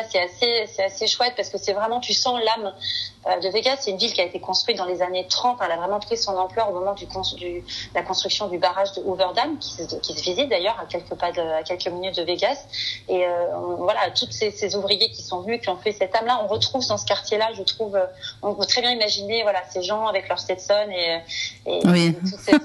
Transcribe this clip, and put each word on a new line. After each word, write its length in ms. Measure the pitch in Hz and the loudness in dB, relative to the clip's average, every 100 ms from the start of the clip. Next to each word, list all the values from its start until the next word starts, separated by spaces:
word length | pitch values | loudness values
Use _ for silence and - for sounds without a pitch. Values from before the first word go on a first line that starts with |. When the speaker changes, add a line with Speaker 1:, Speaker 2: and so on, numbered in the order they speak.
| 220 | 2
Speaker 1:
c'est 100 | 190 | 0
assez, 460 | 175 - 240 233 208 - | 0 0 0 2 -2 -2
c'est 80 | |
assez 220 | 196 - 214 | -2 0 0
chouette 280 | - 240 240 | 2 0 0
parce 140 | 190 | -4
que 100 | 196 | -4
c'est 140 | - | -2
vraiment, 260 | 196 220 247 | 0 0 0
tu 140 | 247 208 | 0 2
sens 240 | 254 247 | 2 2
l'âme, 300 | 220 226 202 - - - - - - | 2 0 -2 -6 -6 -6 -6 -4 0
euh, 120 | 180 | 0
de 80 | 185 | 2
Vegas. 280 | 202 247 269 | 2 2 2
C'est 100 | - | 0
une 60 | 190 | 0
ville 140 | 226 | 0
qui 100 | 208 | 2
a 20 | |
été 160 | 175 180 | 0 -2
construite 360 | - 185 - 202 | -2 0 0 0
dans 80 | 180 | 0
les 180 | 175 | 0
années 240 | 180 185 - | 0 0 0
trente. 320 | - 247 240 | 2 2 2
Elle 80 | 165 | 0
a 60 | 170 | 0
vraiment 220 | 180 208 | 0 -2
pris 180 | - 226 | -2 -2
son 180 | 208 185 | 0 0
ampleur 340 | 185 226 214 | 0 2 0
au 20 | |
moment 200 | 180 190 | 0 -2
du 120 | 196 175 | -2 -6
cons-, 160 | 190 170 - | -4 -4 -4
du, 280 | 175 175 - - - | -6 -8 -8 -10 -4
la 80 | 175 | -2
construction 460 | 175 180 190 - 202 | -2 -2 0 0 -2
du 100 | 175 | 2
barrage 360 | 180 180 196 | 2 4 0
de 80 | - | 0
Hoover 260 | 196 180 185 185 | -2 2 2 2
Dam, 240 | 285 302 | 0 -2
qui 100 | - | -6
se, 260 | - 160 - | -8 -8 -6
qui 160 | - 165 | -6 -4
se 60 | |
visite 260 | - 180 277 | -2 0 2
d'ailleurs 280 | 196 190 220 | 2 2 -2
à 40 | 160 | -4
quelques 260 | 175 - | -6 -6
pas 180 | 170 175 | -2 -2
de, 100 | 170 | 0
à 200 | 165 156 | 0 0
quelques 260 | 156 175 185 | 0 -4 -4
minutes 280 | 175 190 175 | -4 -2 -2
de 80 | |
Vegas. 340 | 165 175 196 277 - - - - - | -2 2 2 0 -6 -8 -6 -6 0
Et, 160 | 185 | 2
euh, 320 | 180 175 175 175 | 2 2 0 -2
on, 200 | 175 175 | -4 0
voilà, 260 | 175 220 185 | 2 2 2
tous 180 | - 247 | 0 -2
ces, 180 | - 214 | 0 -2
ces 260 | - 196 202 | 0 -2 0
ouvriers 360 | 196 202 220 | 0 2 0
qui 100 | - | -2
sont 200 | - 180 | -6 -6
venus, 200 | 190 233 | -2 -2
qui 80 | 202 | -2
ont 80 | 175 | -2
fait 140 | 214 | -2
cette 240 | 208 - 226 | 0 2 2
âme-là, 260 | 226 247 | 2 2
on 40 | 208 | 2
retrouve 360 | 214 202 262 247 | 0 0 0 0
dans 100 | 208 | 0
ce 80 | - | 0
quartier-là, 440 | 202 - 214 220 208 | -2 0 0 0 0
je 60 | |
trouve, 340 | 185 - 214 196 | -4 -2 0 2
euh, 100 | 185 - - - | 0 -2 -14 -6
on 140 | 202 196 | -2 0
peut 100 | 190 | 0
très 160 | 247 | 2
bien 100 | 240 | 2
imaginer, 520 | 240 208 202 202 226 | 2 2 0 0 0
voilà, 180 | 208 185 185 | 2 0 -2
ces 140 | 185 | -4
gens 240 | 180 214 220 | -2 0 0
avec 200 | 196 - | 0 0
leur 120 | 180 | -2
Stetson 480 | - 185 - 202 208 | -2 -2 2 2 2
et, 300 | 180 170 165 - - - - - | 0 0 -2 -4 -8 -8 -8 -4
et 120 | - - | 2 6
Speaker 2:
Oui. 300 | 175 170 160 | 6 6 4
Speaker 1:
tous 240 | 185 - | -2 -4
ces, 160 | - 302 | 4 4